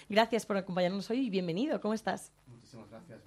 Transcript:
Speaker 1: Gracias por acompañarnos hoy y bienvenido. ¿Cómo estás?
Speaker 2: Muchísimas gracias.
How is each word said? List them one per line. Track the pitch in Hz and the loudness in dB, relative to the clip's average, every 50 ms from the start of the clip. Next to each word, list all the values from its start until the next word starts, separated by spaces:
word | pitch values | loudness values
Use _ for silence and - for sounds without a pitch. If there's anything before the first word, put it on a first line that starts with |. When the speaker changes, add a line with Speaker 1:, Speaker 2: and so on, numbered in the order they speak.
| - - | -6 2
Speaker 1:
Gracias | 202 214 233 226 240 214 - | 4 4 4 6 4 -2 0
por | - 208 196 | 0 -2 -2
acompañarnos | 185 - 175 185 180 175 190 202 180 - | -2 -2 0 2 2 2 2 0 -4 -2
hoy | 226 262 277 233 | 0 0 0 2
y | |
bienvenido. | 185 185 180 170 160 190 269 311 277 185 | 2 0 0 0 0 0 0 0 0 0
¿Cómo | - 208 220 | 0 -2 -2
estás? | 214 - 190 180 - - - _ _ _ - | -2 -2 -2 -4 -4 -6 -12 _ _ _ -20
Speaker 2:
Muchísimas | 117 113 - - - 110 104 98 | -20 -20 -20 -20 -20 -20 -18 -18
gracias. | 113 113 113 - 113 110 - | -18 -20 -18 -18 -20 -20 -20